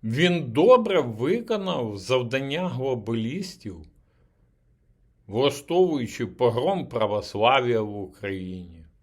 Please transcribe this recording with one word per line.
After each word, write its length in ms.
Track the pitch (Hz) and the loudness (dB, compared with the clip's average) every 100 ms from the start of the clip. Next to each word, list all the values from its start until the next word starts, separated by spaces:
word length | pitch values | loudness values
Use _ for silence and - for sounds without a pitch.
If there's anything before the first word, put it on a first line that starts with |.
Він 480 | 110 117 175 175 135 | -2 2 2 2 -2
добре 480 | 113 190 254 226 185 | 2 8 6 6 0
виконав 960 | 123 107 127 226 233 220 190 160 117 101 | 0 -2 0 0 0 -4 -2 -4 -4 -8
завдання 720 | 92 127 120 135 139 147 180 | 0 0 0 -4 -4 -4 -4
глобалістів, 1080 | 127 131 123 104 117 113 160 202 - 104 85 76 _ _ _ _ _ _ _ _ _ _ _ _ _ - | -4 -4 -4 -2 -4 -4 -6 -10 -12 -14 -14 -18 _ _ _ _ _ _ _ _ _ _ _ _ _ -8
влаштовуючи 1000 | 104 139 143 - 170 185 151 113 - 113 | 0 0 0 -2 2 4 2 -4 -6 -8
погром 600 | - 123 117 147 95 120 | 2 2 2 0 -2 -4
православ'я 920 | 120 107 104 95 101 113 135 123 117 | -2 0 -2 -4 2 4 4 2 0
в 200 | 107 104 | -2 -6
Україні 840 | 92 - 101 95 92 92 85 82 80 _ | -12 -8 -8 -6 -8 -10 -14 -20 -20 _